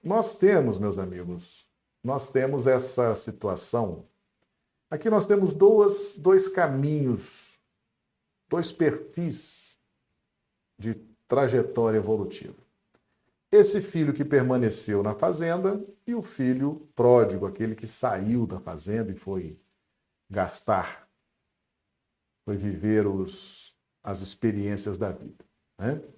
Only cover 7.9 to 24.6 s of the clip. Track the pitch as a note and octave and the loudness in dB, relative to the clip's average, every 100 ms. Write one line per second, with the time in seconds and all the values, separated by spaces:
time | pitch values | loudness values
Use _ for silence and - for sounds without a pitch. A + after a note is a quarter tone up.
7.9 | _ _ _ _ _ _ E3+ E3 - D#3 | _ _ _ _ _ _ -4 -4 2 0
8.9 | D3 - - E3+ B2+ - - - - _ | 0 -8 -8 -6 -6 -8 -10 -14 -20 _
9.9 | _ _ _ _ _ _ _ _ _ G#2 | _ _ _ _ _ _ _ _ _ -8
10.9 | A2 - _ _ B2 C3+ B2 G#2+ - A2+ | -8 -12 _ _ 2 2 2 0 0 2
11.9 | A2 G#2 A2 F2+ - - - _ _ _ | 0 0 -2 -4 -10 -16 -20 _ _ _
12.9 | _ _ _ _ _ _ G#3 G3+ G#3 G3 | _ _ _ _ _ _ 6 6 4 -2
13.9 | E3+ D3 C3+ C#3+ C#3+ B2+ B2+ A2+ G#2+ - | 0 0 0 2 2 4 2 2 -2 -2
14.9 | G2+ G#2 G#2 E3+ D#3+ E3 F3 F#3+ G3+ - | 0 0 0 -2 0 -2 0 -2 -2 -8
15.9 | - - A#3+ - - B2+ B2+ C#3 D#3 - | -16 -8 -8 -8 -4 -2 0 -2 -6 -14
16.9 | - A#2+ B2 G#2 F#2+ F#2+ F#2+ A2+ G#2+ A2 | 2 6 6 6 0 -6 -6 -8 -6 -10
17.9 | - B2 G2 G2+ A#2+ G#2+ F#2 F#2 E2 F#2 | -6 -4 -2 -2 -2 -2 -6 -12 -12 -6
18.9 | A2 G#2 F#2+ - F#2+ D#3 - _ _ _ | -6 -6 -8 -8 -8 -8 -16 _ _ _
19.9 | _ _ _ _ G2+ F2+ - - G2 E2+ | _ _ _ _ -4 -4 -4 -2 -2 -2
20.9 | - _ _ _ _ _ _ _ _ _ | -12 _ _ _ _ _ _ _ _ _
21.9 | _ _ _ _ _ - G2+ G2+ F2 G#2+ | _ _ _ _ _ -8 -6 -4 -4 0
22.9 | G#2+ G#2 F#2+ F#2 - - - - _ _ | 2 2 -2 -6 -10 -18 -18 -20 _ _
23.9 | _ - F#2+ G2 - A2+ G#2+ | _ -12 -10 -10 -4 -2 -2